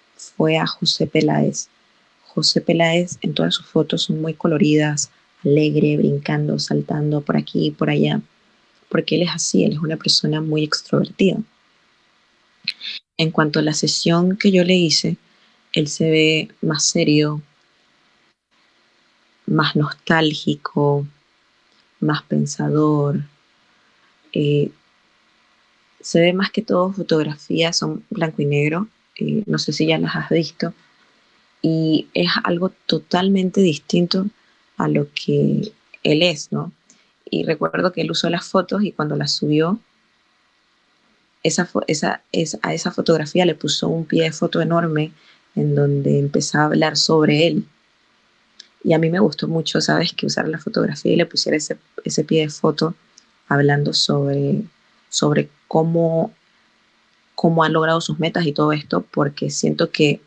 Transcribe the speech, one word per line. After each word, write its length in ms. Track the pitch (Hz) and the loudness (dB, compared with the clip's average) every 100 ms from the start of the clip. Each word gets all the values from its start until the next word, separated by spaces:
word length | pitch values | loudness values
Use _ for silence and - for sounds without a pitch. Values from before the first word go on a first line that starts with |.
| _ - | _ -20
fue 400 | - - 160 160 | -10 0 2 2
a 100 | 170 | -2
José 400 | - 165 - 147 | -2 -2 -2 0
Peláez. 640 | 160 151 147 151 - - _ _ _ _ _ | 2 2 2 0 -2 -10 _ _ _ _ _
José 360 | _ - - - | _ -2 0 0
Peláez 580 | - 170 165 170 180 - | 2 2 4 2 0 -4
en 120 | 170 | -6
todas 200 | 147 170 | -2 -2
sus 120 | - - | -2 -2
fotos 360 | 160 156 165 | -2 0 -2
son 180 | - 156 | -2 -4
muy 140 | 160 | -4
coloridas, 760 | 156 170 151 151 151 151 147 - _ _ _ | -2 0 2 4 4 2 -2 -8 _ _ _
alegre, 520 | 143 147 151 151 151 147 | 2 4 4 2 2 2
brincando, 640 | 143 143 147 151 147 147 | 0 0 -2 -2 -2 -4
saltando 640 | - 147 147 151 147 147 | -2 -4 -2 -4 -2 -2
por 160 | 147 151 | -2 -2
aquí 300 | 147 170 156 | -2 -2 -2
y 40 | |
por 200 | 151 151 | -2 -2
allá, 300 | 147 151 - - _ _ _ _ _ - | 0 0 -2 -6 _ _ _ _ _ -12
porque 280 | 165 - 156 | -8 -4 -2
él 60 | |
es 80 | 175 | -2
así, 340 | 160 - - | -4 -2 0
él 80 | 113 | 0
es 60 | 151 | -2
una 180 | 160 156 | -6 -6
persona 440 | - - 151 156 | -2 -2 0 -4
muy 240 | 156 151 | -2 -2
extrovertida. 760 | 151 - - 143 - - 190 - - _ _ _ _ _ _ _ _ _ _ _ - - - - _ - | -4 -6 -2 -2 -2 0 0 0 -6 _ _ _ _ _ _ _ _ _ _ _ -14 -12 -14 -16 _ -4
En 140 | 160 | -2
cuanto 300 | 160 156 156 | 0 0 2
a 20 | |
la 100 | 151 | 0
sesión 640 | 156 160 - 170 170 185 196 | 0 -2 0 2 2 2 2
que 140 | 202 | 4
yo 140 | 185 | 4
le 100 | 175 | 4
hice, 420 | 185 165 - 165 175 _ _ _ _ _ | 4 2 0 -2 -6 _ _ _ _ _
él 160 | 160 151 | -2 -2
se 220 | - 160 | 0 2
ve 380 | 156 156 156 156 - | 4 4 2 -2 -6
más 220 | 165 151 | -4 -2
serio, 560 | - 170 156 151 151 151 - _ _ _ _ _ _ _ _ _ _ _ _ _ _ _ _ _ _ _ - | 0 2 2 4 2 -2 -12 _ _ _ _ _ _ _ _ _ _ _ _ _ _ _ _ _ _ _ -2
más 300 | 156 151 151 | 0 2 0
nostálgico, 1300 | 143 - - 165 156 - - 147 - 147 143 143 143 _ _ _ _ _ _ _ _ - | -2 -4 0 2 2 0 -4 -4 -4 0 2 0 -2 _ _ _ _ _ _ _ _ -4
más 220 | 151 151 | -2 -2
pensador. 960 | - 151 147 - 147 147 151 147 143 143 143 _ _ _ _ _ _ _ _ _ _ | -2 -2 -2 -2 -2 2 2 2 0 -2 -6 _ _ _ _ _ _ _ _ _ _
Eh, 380 | - 147 147 - - _ _ _ _ _ _ _ _ _ _ _ _ | -2 0 0 -2 -6 _ _ _ _ _ _ _ _ _ _ _ _
se 200 | - 165 | -2 2
ve 120 | 175 | 2
más 180 | 185 196 | 2 -2
que 120 | - | -4
todo 300 | 214 185 185 | -2 -2 -2
fotografías, 880 | 196 170 156 151 147 - 160 165 - | -4 -2 -2 -2 -6 -6 -2 -2 -2
son 260 | 156 156 - | -6 -8 -8
blanco 320 | - 160 160 | -4 -4 -2
y 20 | 143 | -2
negro, 420 | 143 151 170 220 _ _ - | 0 0 -2 -6 _ _ -8
eh, 240 | 147 147 - | -4 -4 -2
no 120 | 156 | -4
sé 140 | - | -2
si 140 | 151 156 | -2 0
ya 120 | 160 | 0
las 160 | 165 | -2
has 140 | 160 - | -4 -2
visto, 460 | 160 151 - 165 - _ _ _ _ _ _ _ _ | -2 -2 -6 -8 -8 _ _ _ _ _ _ _ _
y 460 | 160 160 160 156 - | -2 0 2 0 0
es 160 | - 180 - | -2 0 -2
algo 260 | 202 170 185 - - | -2 -2 -2 -4 -4
totalmente 760 | 160 - 180 190 196 185 202 | -4 0 0 2 2 2 2
distinto 640 | 185 147 - 175 175 190 202 - _ _ _ - | 2 2 -2 0 2 0 -4 -8 _ _ _ -4
a 120 | 151 | 0
lo 200 | 151 143 | 0 -2
que 580 | - - 147 143 147 - - _ - | -6 0 2 2 0 -4 -10 _ -6
él 200 | - 151 | 0 2
es, 300 | 175 156 - | 2 0 -6
¿no? 200 | - 165 - _ _ _ _ - | -6 -6 -12 _ _ _ _ -6
Y 160 | 165 | -4
recuerdo 480 | 160 156 160 170 180 | -2 -2 -2 0 -2
que 100 | 170 | -2
él 80 | 165 | -4
usó 200 | 165 170 | -2 -2
las 160 | 175 - | -2 -2
fotos 380 | 196 180 196 | -2 0 -2
y 80 | 202 | -2
cuando 240 | - 151 147 | -2 -4 -2
las 160 | 151 | -2
subió, 480 | - 147 151 165 226 _ _ _ _ _ _ _ _ _ _ _ _ _ _ _ _ | -2 0 2 2 -2 _ _ _ _ _ _ _ _ _ _ _ _ _ _ _ _
esa 240 | 160 170 170 | -4 -2 -4
fo-, 180 | - - | -4 -4
esa, 340 | - - - _ | -2 -4 -6 _
es-, 260 | 185 160 214 | -4 -4 -6
a 120 | 170 | -6
esa 180 | 160 180 | -6 -6
fotografía 540 | - - 160 151 180 175 | -4 0 0 0 0 0
le 80 | |
puso 340 | 151 147 - 165 | 0 -4 -2 -2
un 160 | 165 | -2
pie 200 | 160 165 | -2 0
de 80 | 160 | 0
foto 280 | 160 170 170 | -2 -2 0
enorme 520 | 160 170 165 151 160 - _ _ _ | 0 0 0 -2 -4 -8 _ _ _
en 200 | - 147 | -4 0
donde 440 | 143 143 143 143 143 | 2 2 2 2 2
empezaba 460 | 143 147 - 151 | 2 0 0 0
a 20 | 151 | 2
hablar 280 | 160 156 151 | 2 0 0
sobre 500 | - 160 151 147 165 | 2 4 4 4 4
él. 200 | 156 - _ _ _ _ _ _ _ _ - - _ | 0 -4 _ _ _ _ _ _ _ _ -20 -20 _
Y 80 | - | 0
a 60 | 160 | 2
mí 120 | 165 | 2
me 80 | 180 | 2
gustó 300 | 214 - 160 | 0 0 -4
mucho, 320 | 165 160 156 | -4 -2 -2
¿sabes? 320 | - 156 170 | 0 0 -2
Que 140 | - - | -4 -4
usara 220 | - 156 | -2 -4
la 100 | 160 | -4
fotografía 540 | - - - 147 - | -4 -2 -2 -2 0
y 40 | 175 | 0
le 100 | 170 | 0
pusiera 300 | - - 151 | -2 -2 -2
ese, 200 | - - _ - | -4 -10 _ -12
ese 180 | 170 160 | -6 -4
pie 200 | 151 160 | 0 0
de 80 | 151 | 0
foto 440 | - 160 151 160 - _ _ _ _ - | -2 -2 0 -2 -4 _ _ _ _ -2
hablando 440 | 143 143 147 147 | 2 4 2 0
sobre, 720 | 156 - 143 139 143 143 - - _ _ _ - | -2 0 0 0 0 0 -2 -4 _ _ _ -6
sobre 400 | - 151 151 147 _ - | 0 2 2 0 _ -2
cómo, 640 | 165 165 165 165 165 226 - _ _ _ _ _ _ _ _ _ | 2 2 2 2 0 -2 -8 _ _ _ _ _ _ _ _ _
cómo 300 | - 170 160 | 0 2 4
ha 40 | 156 | 2
logrado 320 | 160 160 165 | 2 2 0
sus 200 | 165 156 | -2 -2
metas 260 | 165 180 156 | -2 0 -2
y 60 | |
todo 200 | 147 151 | 0 0
esto, 320 | 151 - 165 - | 0 -2 -4 -2
porque 400 | 151 151 147 143 | -2 -2 -2 -6
siento 400 | - 156 151 165 | -2 -2 0 -2
que 300 | - 147 - | 2 0 0